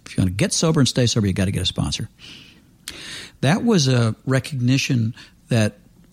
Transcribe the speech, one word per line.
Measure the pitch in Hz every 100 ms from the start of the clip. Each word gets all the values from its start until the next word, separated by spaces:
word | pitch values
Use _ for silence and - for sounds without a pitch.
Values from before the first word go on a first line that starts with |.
If | - -
you |
wanna | 92
get | 92 190
sober | - 165 160
and | 123
stay | - 120
sober, | 120 101
you |
gotta | 95 92
get | 87
a | 90
sponsor. | - 73 - 113 _ - - - - _ _ - - - - - -
That | 131 214
was | 233 190 131
a | 123 113 - -
recognition | 131 - 131 123 131 - 127 113 - - _ -
that, | 117 104 - - _ _